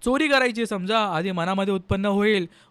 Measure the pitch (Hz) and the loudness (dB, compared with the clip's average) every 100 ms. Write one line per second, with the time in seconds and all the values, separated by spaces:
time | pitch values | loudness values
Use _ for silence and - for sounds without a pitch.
0 | - 262 302 277 254 233 226 196 180 220 | -2 0 4 4 2 0 -4 -4 -2 0
1 | 208 165 185 180 170 196 196 190 - 196 | 0 -2 -2 -2 -2 -2 0 -2 -2 -2
2 | 202 196 208 208 170 - _ | 0 2 2 2 -2 -12 _